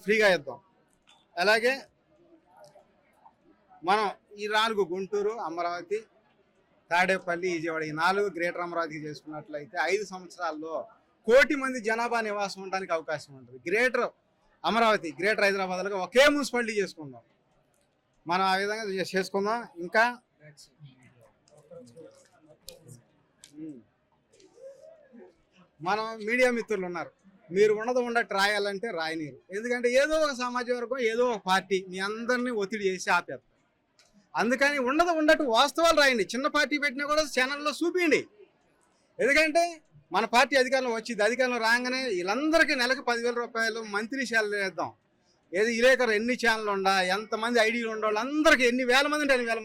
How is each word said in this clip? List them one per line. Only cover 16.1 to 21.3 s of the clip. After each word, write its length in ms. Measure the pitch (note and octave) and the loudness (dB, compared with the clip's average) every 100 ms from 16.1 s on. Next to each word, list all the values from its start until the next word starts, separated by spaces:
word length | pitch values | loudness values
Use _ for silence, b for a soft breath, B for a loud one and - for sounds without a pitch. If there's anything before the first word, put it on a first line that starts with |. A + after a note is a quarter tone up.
| A#3 C#4+ | 6 6
మున్సిపాలిటీ 400 | C#4+ C4+ A#3+ A3+ G#3+ | 4 0 -2 -2 -2
చేసుకుందాం, 420 | F#3+ - D3 A#2+ _ _ _ _ _ _ _ _ _ _ D#3 | -4 -6 -16 -16 _ _ _ _ _ _ _ _ _ _ -2
మనం 200 | F3+ F#3+ | 0 2
ఆ 20 | F#3+ | 2
విధంగా 220 | G3+ A3 G#3+ F#3+ | 0 -4 -6 -6
చే-, 120 | E3+ F#3 | -2 -2
చేసుకుందాం. 460 | F#3+ G3 G3+ A3 G3+ E3+ F3 | -2 -2 -2 -2 -6 -12 -2
ఇంకా 180 | A3 A#3+ A#3+ _ _ D3+ - - _ C#3+ C3 B2 _ _ | 2 2 0 _ _ -20 -20 -20 _ -20 -20 -20 _ _